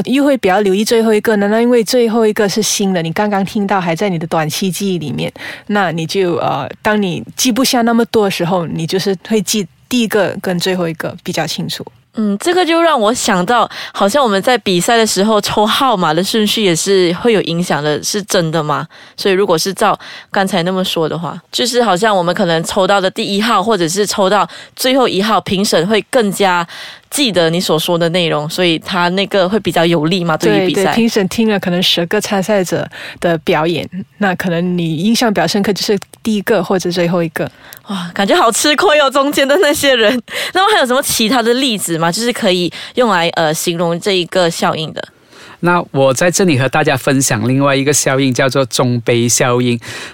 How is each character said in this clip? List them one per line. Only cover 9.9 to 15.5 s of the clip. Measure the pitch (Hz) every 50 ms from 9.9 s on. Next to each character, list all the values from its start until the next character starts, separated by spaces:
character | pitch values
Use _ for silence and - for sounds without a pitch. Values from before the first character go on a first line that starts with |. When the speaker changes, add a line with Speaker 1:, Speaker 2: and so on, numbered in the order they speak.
| - 247
Speaker 1:
一 | 226
个 | 196 - 208 185 - - 196
跟 | - 190 180 175
最 | - 190 185
后 | 185 175
一 | 165 160
个 | - - - - 180 -
比 | -
较 | 170 - 156
清 | 165 - - 165
楚。 | 160 - - - - _ _ _ _ -
Speaker 2:
嗯， | - 214 208 196
这 | 202 - 339 349
个 | 370 359
就 | 311 330 330
让 | 339 330 302 254
我 | 208 208
想 | 254 - - - 202 180 180
到， | 175 247 233 202 - - - - -
好 | - - 202
像 | 202 202 294 277
我 |
们 | 226 196 196
在 | 185 - 247 233
比 | - 208 185 175
赛 | 175 - 233
的 | 226 220
时 | 214 - 185 196
候 | 220 220 208
抽 | 202 -